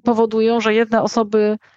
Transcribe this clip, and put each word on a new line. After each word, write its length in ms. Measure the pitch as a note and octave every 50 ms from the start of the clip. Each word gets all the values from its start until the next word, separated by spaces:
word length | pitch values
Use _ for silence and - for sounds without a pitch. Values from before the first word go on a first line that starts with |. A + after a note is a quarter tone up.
| -
powodują, 580 | A#3+ A#3 G#3+ A3+ A3 A3 A3 A3 A3+ A#3 A#3
że 120 | G#3+ A3 G#3+
jedne 280 | A3 A#3 A3 A3+ A3
osoby, 560 | - G#3+ - A#3+ A3 G#3 G#3+ G#3+ G#3 G#3 G#3+ G#3+ _ _ _